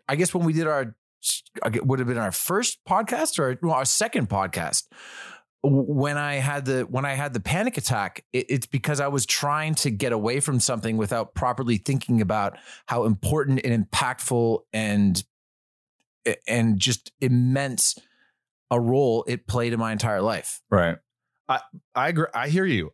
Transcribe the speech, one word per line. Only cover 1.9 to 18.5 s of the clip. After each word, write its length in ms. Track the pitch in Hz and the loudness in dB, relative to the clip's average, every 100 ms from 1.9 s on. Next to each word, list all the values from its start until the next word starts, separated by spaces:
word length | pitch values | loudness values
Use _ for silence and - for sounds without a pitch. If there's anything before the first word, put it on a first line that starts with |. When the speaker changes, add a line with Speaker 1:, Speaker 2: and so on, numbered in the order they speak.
| 131 | 0
Speaker 1:
have 80 | 120 | 0
been 100 | 120 | -2
our 140 | 104 | -2
first 480 | - - 190 240 - - | -2 0 0 -2 -4 0
podcast 520 | 196 220 247 311 - | 0 0 -2 -2 0
or, 180 | 135 127 | 0 0
well, 120 | 170 | 0
our 120 | 139 135 | 2 2
second 440 | - 214 226 110 | 0 0 0 0
podcast, 540 | 101 95 - 82 - - - - - - - _ _ | 0 0 -2 -4 -4 -6 -12 -20 -18 -18 -20 _ _
w-, 200 | 143 139 | 2 4
when 340 | 135 147 143 147 | 2 0 0 0
I 180 | 147 143 | -2 -2
had 300 | 135 143 131 | -2 -2 -2
the, 160 | 131 | -2
when 240 | - 123 143 | -2 -4 -2
I 80 | |
had 200 | 135 143 | -4 -4
the 60 | 120 | -4
panic 380 | - 160 233 - | -2 -2 -2 -2
attack, 460 | - 117 98 - - | -2 -2 -2 -8 -6
it, 120 | 127 - | -4 -2
it's 180 | 135 - | -2 -2
because 320 | 139 - 143 | -4 -2 0
I 80 | 143 | 0
was 180 | 139 - | -2 -2
trying 480 | - 143 151 156 151 | -2 0 0 0 0
to 140 | 147 | 0
get 220 | 104 131 | 0 0
away 280 | 113 107 131 | 0 0 0
from 200 | 143 127 | 0 0
something 380 | - 120 113 110 | 0 0 -2 -2
without 360 | 104 117 107 | 0 -2 -4
properly 440 | - 127 123 120 110 | -2 -2 0 0 0
thinking 440 | - 135 - 117 | 0 -2 2 2
about 360 | 98 107 101 - - - - | 2 2 -2 -4 -14 -18 -4
how 180 | 120 113 | 0 2
important 560 | 101 - 156 143 131 | 0 0 0 2 0
and 260 | 131 117 98 | 2 0 0
impactful 720 | - 135 127 - 123 117 110 - | -2 -2 -2 -2 2 2 0 -2
and, 500 | 110 107 104 101 90 - _ _ _ _ _ _ _ _ _ 120 - - | -4 0 4 4 2 -2 _ _ _ _ _ _ _ _ _ -4 -4 -2
and 320 | 117 113 101 | 2 2 2
just 320 | 127 117 - - | 0 -2 -6 -4
immense 720 | 131 123 123 131 139 120 - - - _ _ _ _ | 2 4 4 2 0 0 -2 -2 -10 _ _ _ _